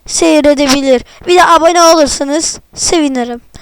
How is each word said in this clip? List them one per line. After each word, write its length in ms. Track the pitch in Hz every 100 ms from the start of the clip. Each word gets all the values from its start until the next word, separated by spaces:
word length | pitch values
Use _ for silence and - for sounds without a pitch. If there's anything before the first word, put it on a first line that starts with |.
| -
seyredebilir. 960 | - 330 311 294 285 285 277 269 247 - - -
Bir 80 | 359
de 100 | 339
abone 360 | 339 330 349
olursanız 760 | 330 330 285 - 277 302 311 - _
sevinirim. 680 | - - 349 294 254 240 240 - -